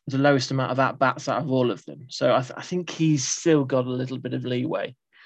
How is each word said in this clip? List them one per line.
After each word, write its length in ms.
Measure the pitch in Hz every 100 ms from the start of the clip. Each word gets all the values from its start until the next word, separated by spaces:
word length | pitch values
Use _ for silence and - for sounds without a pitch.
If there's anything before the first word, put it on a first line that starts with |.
| -
the 100 | 135
lowest 320 | 143 139 -
amount 220 | 135 107
of 80 | 131
at 180 | 127 131
bats 320 | 131 135 139
out 140 | 113
of 80 | 160
all 180 | 131 120
of 160 | 92 -
them. 220 | 143 123
So 240 | - 135
I, 80 | 120
th-, 160 | 127 -
I 60 |
think 260 | - 180 160
he's 380 | - 160 147 -
still 360 | - 170 151
got 220 | 131 131 127
a 40 |
little 280 | 127 127 127
bit 160 | 127
of 120 | 131 123
leeway. 500 | 123 123 95 107 - _ _